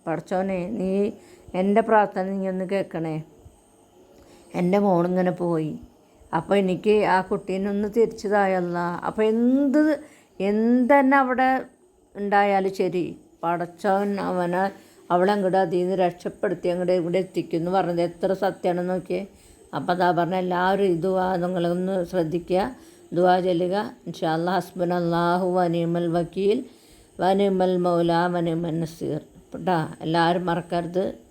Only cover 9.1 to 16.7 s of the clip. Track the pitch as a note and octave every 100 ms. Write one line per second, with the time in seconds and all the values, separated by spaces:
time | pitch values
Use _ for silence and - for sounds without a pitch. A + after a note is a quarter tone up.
9.1 | - A3 A3 A#3+ C4 C#4+ C#4+ D4+ C#4+ -
10.1 | - _ _ F#3+ G#3 A3+ B3 B3 C#4+ C4
11.1 | C#4 B3+ B3 C4 C4 - _ _ _ _
12.1 | - G3+ G3+ G3+ G3 F#3+ F#3+ F#3 F3 E3
13.1 | - - _ E3+ E3+ E3+ - G#3 G3 G3+
14.1 | G3+ F3+ F3+ F3 F3+ G3 G3 - - -
15.1 | F3 F#3 G#3 F#3+ F#3 F#3 F3 F3+ F#3 F3+
16.1 | F3 G#3 - G#3+ F3 F3